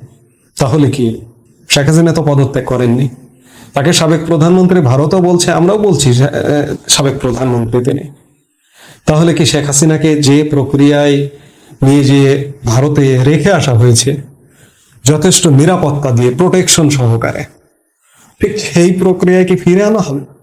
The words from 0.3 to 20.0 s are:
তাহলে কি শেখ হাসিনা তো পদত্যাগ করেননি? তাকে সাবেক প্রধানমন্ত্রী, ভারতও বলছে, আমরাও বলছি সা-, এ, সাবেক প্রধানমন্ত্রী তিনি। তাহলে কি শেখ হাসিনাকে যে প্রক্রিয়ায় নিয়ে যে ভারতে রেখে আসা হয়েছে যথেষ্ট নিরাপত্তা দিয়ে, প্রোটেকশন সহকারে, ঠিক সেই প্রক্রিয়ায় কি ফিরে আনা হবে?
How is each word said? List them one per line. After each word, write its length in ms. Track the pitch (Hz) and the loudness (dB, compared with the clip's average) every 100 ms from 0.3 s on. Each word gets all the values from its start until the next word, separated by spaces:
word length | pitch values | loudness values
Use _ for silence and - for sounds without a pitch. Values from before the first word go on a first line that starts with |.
| _ _ - | _ _ -6
তাহলে 340 | 135 151 139 | -2 0 0
কি 160 | - 117 - - - _ _ - | 0 -4 -4 -12 -20 _ _ -4
শেখ 180 | 147 143 | -2 2
হাসিনা 260 | 160 165 | 2 2
তো 100 | 160 | 0
পদত্যাগ 420 | 147 139 135 135 | 0 0 0 -4
করেননি? 440 | 120 127 123 123 139 - - _ _ - - | -4 -2 0 0 -4 -8 -20 _ _ -20 -8
তাকে 180 | 139 139 | -2 0
সাবেক 280 | 175 160 160 - | 0 0 0 -2
প্রধানমন্ত্রী, 540 | 165 165 185 180 180 | 0 2 2 2 2
ভারতও 400 | 131 131 147 190 | 2 0 0 0
বলছে, 320 | 180 175 180 | 0 0 0
আমরাও 260 | 160 170 214 | 0 0 0
বলছি 360 | 208 143 135 | 0 0 2
সা-, 180 | 120 139 | 2 0
এ, 420 | 147 143 147 147 143 - | -2 -2 -2 -4 -8 -6
সাবেক 260 | - 139 135 | -2 -2 -2
প্রধানমন্ত্রী 680 | 131 120 131 120 113 123 | -6 -4 -2 -2 -2 -2
তিনি। 200 | 123 - 143 - _ _ _ _ _ _ - - - | -2 -4 -8 -18 _ _ _ _ _ _ -20 -8 -2
তাহলে 280 | 151 170 | 0 2
কি 100 | 151 156 | 0 0
শেখ 200 | 147 147 | -2 -2
হাসিনাকে 440 | 135 160 156 156 151 | 0 0 2 0 0
যে 220 | 135 143 | 2 2
প্রক্রিয়ায় 720 | 151 139 127 139 143 147 147 143 143 - - _ - 131 | 0 -2 -2 0 2 2 2 0 -2 -10 -20 _ -20 -2
নিয়ে 220 | 135 143 | 0 2
যে 480 | 131 139 139 139 - - | 2 2 2 0 -4 -8
ভারতে 400 | 120 117 147 147 139 127 | -4 0 0 0 0 2
রেখে 280 | 131 156 190 | 2 2 2
আসা 220 | 175 143 | 0 0
হয়েছে 360 | 117 123 117 135 143 - - _ _ _ _ _ _ | 2 2 2 0 -6 -10 -20 _ _ _ _ _ _
যথেষ্ট 420 | 131 156 180 - 170 | -2 0 0 2 2
নিরাপত্তা 640 | 135 165 180 165 143 143 | 4 2 0 -2 -2 -2
দিয়ে, 200 | 120 123 | 0 0
প্রোটেকশন 600 | 123 180 185 180 - 147 | 0 0 0 0 0 0
সহকারে, 540 | 147 120 117 147 - - _ _ _ _ _ _ _ _ _ | 0 0 0 -4 -6 -12 _ _ _ _ _ _ _ _ _
ঠিক 120 | 202 208 | -4 -4
সেই 340 | - 170 175 | -4 0 2
প্রক্রিয়ায় 520 | 180 185 180 180 185 | 2 -2 0 0 2
কি 120 | 180 180 | 2 0
ফিরে 260 | - 185 | 0 0
আনা 140 | 208 | 0
হবে? 220 | 220 | -2